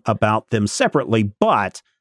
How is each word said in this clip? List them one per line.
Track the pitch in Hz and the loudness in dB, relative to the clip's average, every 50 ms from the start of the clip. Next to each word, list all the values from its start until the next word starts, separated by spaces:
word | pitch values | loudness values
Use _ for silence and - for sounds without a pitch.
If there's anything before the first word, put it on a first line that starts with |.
| - | -2
about | 117 107 - 110 107 110 110 - - | -4 -2 0 0 0 0 -2 -2 -2
them | 120 107 104 | -2 -2 -2
separately, | 101 - - 262 220 - 147 - - 113 110 104 101 - - | -2 0 0 0 0 0 -2 0 0 0 0 0 -2 -2 -2
but | - 220 156 107 98 92 - - _ _ _ _ | 0 2 2 0 0 -4 -8 -12 _ _ _ _